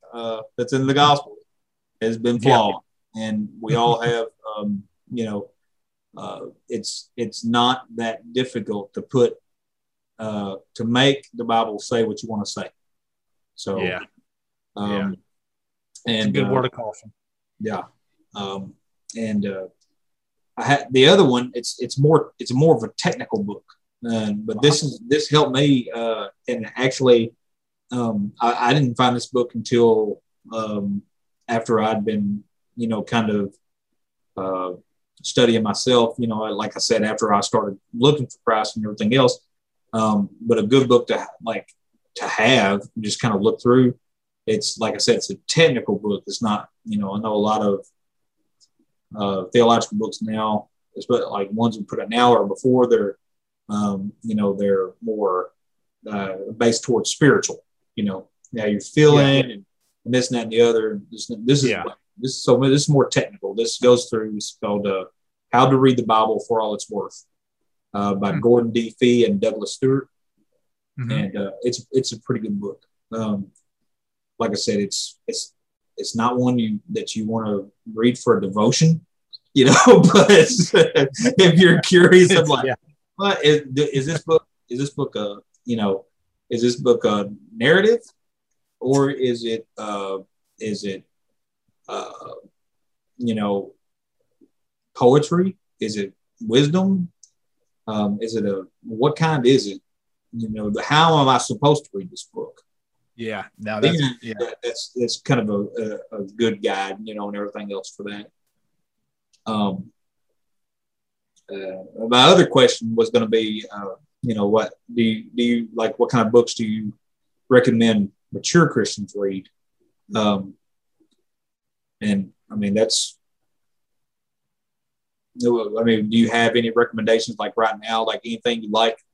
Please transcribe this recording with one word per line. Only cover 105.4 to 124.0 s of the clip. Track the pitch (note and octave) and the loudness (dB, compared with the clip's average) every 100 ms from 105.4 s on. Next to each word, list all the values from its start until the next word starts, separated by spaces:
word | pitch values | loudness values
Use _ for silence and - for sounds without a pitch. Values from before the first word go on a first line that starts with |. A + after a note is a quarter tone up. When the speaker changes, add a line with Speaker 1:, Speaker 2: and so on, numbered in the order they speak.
Speaker 1:
of | G#2+ | 0
a, | G2+ G2+ A#2+ G#2+ G#2 - G#2+ | -4 -6 -8 -8 -10 -14 -12
a, | |
a | |
good | G2 G#2+ A2+ G2+ | -12 -2 -2 -2
guide, | G#2 G2 G2 G2 | -4 -4 -6 -10
you | A2 G#2+ | -14 -12
know, | G2+ | -10
and | G2+ | -10
everything | G#2 G#2+ G2+ | -10 -12 -12
else | G2 - - | -12 -12 -14
for | |
that. | G2+ G#2 G#2 _ _ _ _ _ _ _ _ _ _ _ - | -14 -12 -16 _ _ _ _ _ _ _ _ _ _ _ -6
Um, | A2 G2+ F#2 F#2+ _ _ _ _ _ _ _ _ _ _ _ _ _ _ _ _ | -2 -2 -4 -12 _ _ _ _ _ _ _ _ _ _ _ _ _ _ _ _
uh, | G2 F#2+ F#2+ - - A2+ | -14 -12 -14 -16 -10 0
my | B2 C#3 | 4 6
other | F3 A#2+ | 6 6
question | C#3 B2 - A2+ A2+ | 4 4 2 -4 0
was | A2 | 0
gonna | A#2+ A2 | 0 0
be, | A2+ A2 G#2+ G#2+ | 0 -2 -8 -12
uh, | G#2 G2 F#2+ _ _ | -14 -14 -16 _ _
you | A#2+ G#2+ | -6 -4
know, | G2+ | 0
what | A2 G#2+ - _ | 0 0 -10 _
do | A#2 | -2
you, | A2+ A2 A2 | -2 -2 -8
do | A#2+ | -4
you, | A#2+ A#2+ A2+ | 0 -2 -4
like, | A#2 A2 - | -6 -6 -2
what | A#2+ | 0
kind | A#2+ A2 | 0 4
of | |
books | A#2+ A#2 | 4 4
do | - | -4
you | A2+ G#2+ G#2+ - _ _ _ _ _ | -4 -4 -6 -12 _ _ _ _ _
recommend | B2+ A#2+ - - G#3+ G3 _ _ | 4 4 4 2 2 0 _ _
mature | F#2+ - F3 D#3 | -10 0 2 4
Christians | - G2+ - G2+ G2+ | 2 -2 -6 -10 -6
read? | G2 F#2+ - _ _ _ _ _ _ | -4 -6 -12 _ _ _ _ _ _
Um, | G#2 G#2 G2 F#2+ - _ _ _ _ _ _ _ _ _ _ _ _ _ _ | -2 0 -2 -6 -18 _ _ _ _ _ _ _ _ _ _ _ _ _ _
and, | G#2 G2 F#2+ _ _ | -2 -2 -4 _ _
I | G#2+ | -6
mean, | G2+ G#2 | -2 0
that's, | A2+ - - - _ _ _ _ _ _ _ _ | 0 0 -4 -10 _ _ _ _ _ _ _ _